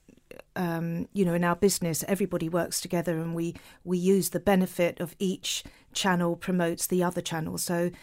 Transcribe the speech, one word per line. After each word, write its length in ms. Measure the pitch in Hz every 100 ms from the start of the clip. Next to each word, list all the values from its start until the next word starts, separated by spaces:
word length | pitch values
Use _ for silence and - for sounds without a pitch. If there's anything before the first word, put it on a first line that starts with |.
| _ - _ - -
um, 540 | - 175 165 170 170 -
you 120 | 202
know, 100 | 180
in 80 | 170
our 140 | 175 170
business, 480 | 202 - 170 156 -
everybody 420 | 190 190 175 165
works 320 | 170 - -
together 380 | 180 180 170 160
and 160 | 165
we, 220 | 170 170 170 - -
we 160 | 175 180
use 320 | 185 196 170
the 80 | 180
benefit 640 | - 190 185 - 170 -
of 160 | 165 -
each 460 | 190 190 - - - - _
channel 440 | - 196 175 175 170
promotes 500 | - 180 170 170 -
the 160 | 180
other 180 | 175 175
channel. 380 | - 165 160 180
So, 320 | - 175 175 175